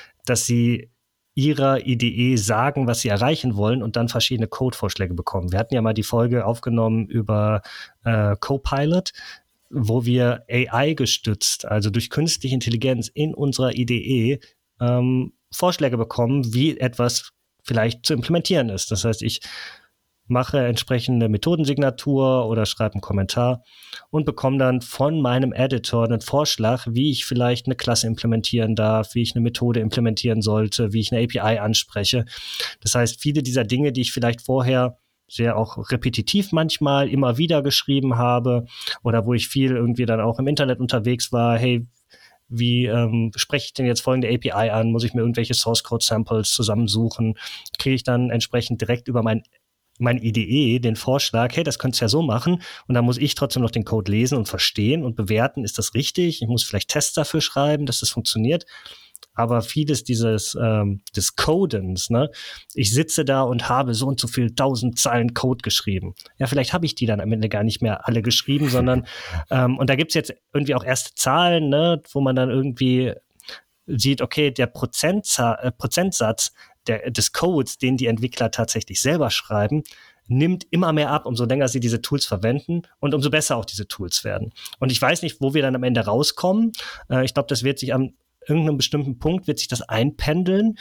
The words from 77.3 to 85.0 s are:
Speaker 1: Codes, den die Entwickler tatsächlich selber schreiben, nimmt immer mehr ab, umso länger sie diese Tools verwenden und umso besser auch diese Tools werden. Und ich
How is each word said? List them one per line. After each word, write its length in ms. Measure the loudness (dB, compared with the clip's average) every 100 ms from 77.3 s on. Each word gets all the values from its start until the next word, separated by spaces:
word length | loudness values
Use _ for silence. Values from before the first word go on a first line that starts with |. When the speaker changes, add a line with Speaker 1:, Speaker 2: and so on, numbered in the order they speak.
Speaker 1:
Codes, 440 | 0 0 2 -2 -2
den 200 | 0 2
die 80 | 2
Entwickler 460 | 0 -2 -2 -2
tatsächlich 500 | -2 -2 -4 -4 -2
selber 300 | 0 2 0
schreiben, 520 | -2 -2 0 2 0 -4 -12 -20 _ -2
nimmt 380 | 2 2 0 0
immer 220 | 0 2
mehr 180 | 2 2
ab, 140 | 0 -2
umso 180 | -2
länger 240 | 0 2 2
sie 140 | 0
diese 200 | 0 -2
Tools 240 | -2 -2 -2
verwenden 580 | 0 0 0 -2 -4 -6 _
und 140 | -2
umso 160 | 0 2
besser 280 | 0 0 -2
auch 80 | -4
diese 220 | -8 -10
Tools 340 | -8 -6 -4
werden. 300 | -4 -6 -8 -12 -18 -4
Und 140 | -2
ich 80 | 2